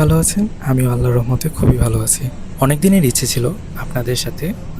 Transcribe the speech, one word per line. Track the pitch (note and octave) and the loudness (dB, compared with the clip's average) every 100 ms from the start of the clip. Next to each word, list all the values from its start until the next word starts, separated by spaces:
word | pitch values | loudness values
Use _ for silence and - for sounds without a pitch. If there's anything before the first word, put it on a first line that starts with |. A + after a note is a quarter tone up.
ভালো | D3+ D#3+ | 4 4
আছেন, | D#3+ G3+ G#3+ - C#3 | 2 0 -2 -2 -2
আমিও | B2+ B2+ | 0 2
আল্লাহর | B2 B2+ B2 | 2 2 2
রহমতে | A#2+ B2+ D#3 - | 0 0 -2 0
খুবই | C3 B2 | 2 4
ভালো | A#2 A2 A2 | 2 0 0
আছি। | - C3 - - - | -2 -4 -8 -8 -2
অনেক | C3+ D3 | 0 2
দিনের | F#3+ G3 C3+ | 4 4 4
ইচ্ছে | - B2 | 0 -2
ছিল | B2+ A#2+ - - - | -2 -2 -4 -10 -10
আপনাদের | - B2+ A#2+ B2+ | -6 -4 -2 -4
সাথে | - - D#3 A#3 - | -4 -6 -6 -6 -8